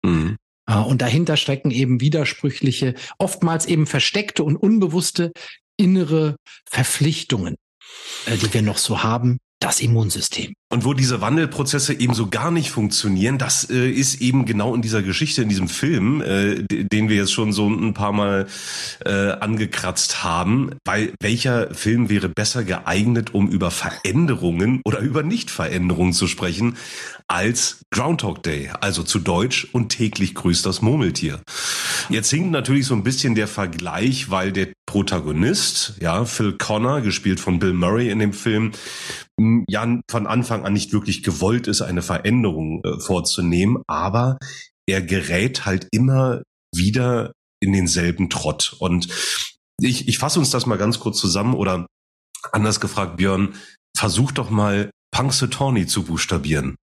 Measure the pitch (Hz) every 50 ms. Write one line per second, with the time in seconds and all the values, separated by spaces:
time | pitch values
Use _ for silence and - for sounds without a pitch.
0 | - 87 85 80 78 87 107 - _ _ _ _ _ - 110 104 110 - 135 117
1 | 127 123 113 156 175 160 151 147 147 - 139 135 - 147 117 123 135 123 127 120
2 | 127 151 151 160 139 - - - - 143 135 - - 135 123 - 139 127 123 -
3 | - - - _ 190 185 - - - 165 165 160 - - 175 156 151 - - 139
4 | - - - 202 208 208 - - 147 151 147 - - 196 226 220 190 170 156 180
5 | 175 - - - 170 170 170 - - - - _ _ _ _ - 208 180 190 190
6 | 175 143 160 160 156 151 143 - _ - - - _ - - - 127 - - -
7 | 143 160 156 - - - 131 101 90 87 - - _ _ _ _ - - - -
8 | - - - - - - 113 98 107 107 - 113 110 104 101 - - - 110 -
9 | - 110 113 120 120 123 123 127 _ _ _ _ - - - - 131 117 117 113
10 | 110 95 - - - - - - - - - _ _ _ - 117 101 135 143 131
11 | 135 127 127 104 101 110 139 160 160 139 - - 139 135 - 143 135 - 143 -
12 | 123 123 120 110 113 95 - 110 127 170 170 170 143 - - - 107 101 - -
13 | - 104 95 92 101 120 139 135 131 - - - - - 120 127 123 131 - 131
14 | 135 - - - 123 127 127 135 120 107 113 101 104 120 117 120 113 110 110 107
15 | 95 95 90 - 156 147 - - 117 107 101 95 92 85 - - - 147 175 113
16 | 92 113 143 151 - - 95 98 101 101 104 - 104 98 104 - 101 98 107 107
17 | 107 107 107 101 98 90 - - 113 107 101 104 104 104 110 80 101 113 104 -
18 | 104 101 101 104 101 101 101 98 98 98 - - - - - - - - - -
19 | - - 101 98 98 101 - - - 107 113 107 107 95 - - - 90 90 -
20 | - - - - - 90 82 87 90 92 113 135 139 - 135 - _ - 95 107
21 | 107 - - - - 104 113 113 - 135 123 117 104 - 90 - - 107 113 117
22 | 120 98 104 101 90 90 82 - 107 - - 127 110 92 90 - - - 87 98
23 | 107 120 120 117 110 - - 101 101 90 - 92 92 87 - - - 87 - -
24 | - 92 98 143 170 156 120 87 90 87 85 85 98 113 131 131 - 107 139 -
25 | 110 143 131 156 143 165 226 233 - - - - - - - 92 87 90 87 87
26 | 90 92 87 - 95 87 - - 110 107 - 95 113 120 117 - - - - -
27 | - - - - _ - 87 87 95 110 123 - - - - - - _ - 101
28 | 123 151 170 - - 101 80 - - 85 76 71 71 73 - - - 101 92 -
29 | 82 - - 104 80 95 87 87 107 127 - - - - - 123 113 - - -
30 | 113 104 - - 101 92 - - - 92 85 - - 98 92 - 107 110 139 156
31 | 117 87 - - 85 78 71 76 - - - - - - - - - - - -
32 | - - - 110 104 - 139 156 180 185 160 139 123 127 135 139 131 135 127 107
33 | 95 123 131 - - 127 113 110 107 104 - - 101 90 82 82 87 87 76 87
34 | 110 131 131 131 - - 95 95 92 98 92 98 92 - - _ _ - - 101
35 | 95 - 95 87 73 76 76 78 95 131 196 - - - - - - - 104 92
36 | 85 82 85 101 117 113 - - 110 101 - - - - 107 107 117 127 143 147
37 | 117 101 90 - - 98 92 92 - 98 90 85 95 92 90 90 87 87 104 117
38 | 123 120 101 110 107 104 98 - - 117 107 107 110 110 107 - - - - -
39 | - - - - - _ _ - 110 110 113 117 95 - 98 104 113 117 120 120
40 | - - - 117 104 - 110 120 120 - 117 104 - 98 101 101 - - - 107
41 | 104 - 95 - - 98 80 71 87 98 117 120 120 - 107 - - - 90 87
42 | 82 - 90 - - 101 117 123 113 101 80 80 78 78 80 - - 90 73 -
43 | - - 95 87 82 - - - 90 85 87 87 95 104 123 127 - - 80 76
44 | 85 101 107 117 123 131 135 135 - - - - - - _ _ _ - 95 95
45 | 90 82 95 95 80 - 85 90 117 131 127 - - 101 92 87 - - - 110
46 | 127 131 135 131 131 131 117 - - _ _ _ _ _ - 85 90 101 107 127
47 | 123 123 123 117 - - - _ _ _ _ _ - 98 98 95 90 82 - 92
48 | 85 87 82 - 95 85 - - - - 78 - - - - - 90 90 87 87
49 | 85 - - - - - - - - - - _ _ _ _ - - 127 127 131
50 | 135 - 113 - 135 151 - 175 143 131 - 123 113 123 110 90 101 110 117 -
51 | - 113 - - - 95 85 98 104 123 127 - 98 95 92 90 87 - _ _
52 | _ _ _ _ _ _ _ - - - - 107 107 107 104 107 - 92 - 107
53 | 98 85 82 87 92 98 95 92 98 95 - - - - - _ _ _ _ -
54 | - 107 82 98 131 139 139 139 120 92 110 104 104 104 101 101 101 101 _ _
55 | _ _ - - 127 139 131 - 131 - - - 139 135 127 107 87 - - -
56 | 82 82 82 78 - - 92 80 69 76 78 71 65 67 67 -